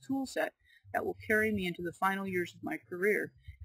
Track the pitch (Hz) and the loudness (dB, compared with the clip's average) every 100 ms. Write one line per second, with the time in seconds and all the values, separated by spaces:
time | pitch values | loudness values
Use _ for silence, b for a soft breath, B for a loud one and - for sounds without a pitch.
0 | - 269 262 320 - - b b b - | -4 -2 -2 -2 -2 -4 b b b -2
1 | - 180 - 214 220 208 180 175 175 - | -2 -4 2 4 4 2 0 -2 -6 0
2 | 190 196 196 180 170 - - 156 - 180 | 0 2 -2 -2 -4 -6 -8 -8 -8 0
3 | 202 202 - - B B | 2 2 0 -8 B B